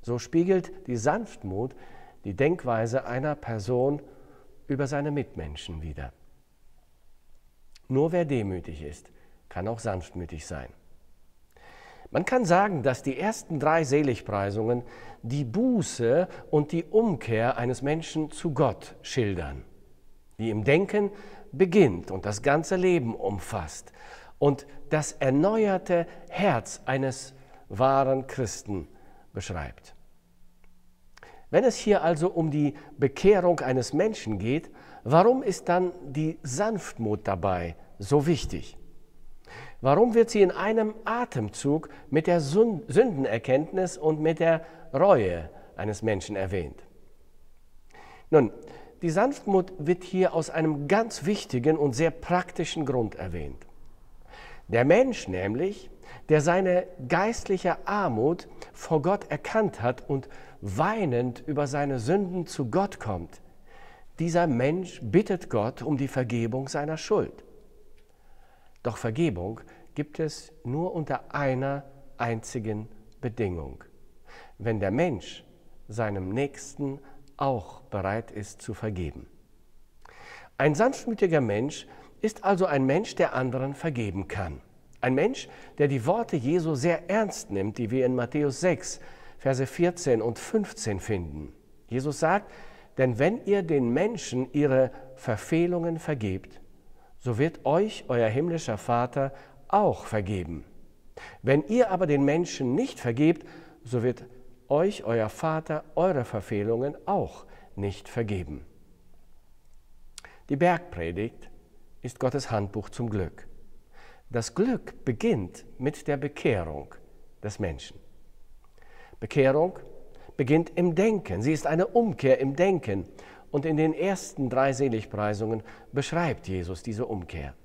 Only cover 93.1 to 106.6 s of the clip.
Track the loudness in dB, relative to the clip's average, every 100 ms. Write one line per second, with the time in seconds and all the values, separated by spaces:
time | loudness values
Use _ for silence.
93.1 | 4 2 2 2 2 4 2 4 2 2
94.1 | -2 -4 -4 -2 2 4 4 4 0 -18
95.1 | -10 -4 -4 0 2 2 0 -2 -4 -4
96.1 | -4 -2 -4 -8 -20 -20 -20 -20 -20 -20
97.1 | -10 -4 0 0 0 0 2 2 -2 -2
98.1 | 2 4 2 0 -2 -2 -6 0 0 0
99.1 | 0 -2 -4 -20 -20 0 4 4 2 -2
100.1 | -2 0 -2 -4 -8 -12 -20 -20 -20 -20
101.1 | -20 -20 -8 2 2 4 4 4 4 2
102.1 | 4 4 4 0 -2 0 0 0 -4 -4
103.1 | 2 4 4 -2 -20 -20 -20 -4 0 0
104.1 | -2 -10 -20 -20 -20 0 2 2 0 -2
105.1 | 0 0 -2 -2 -2 -2 -6 -4 0 2
106.1 | 2 -2 -4 -2 -2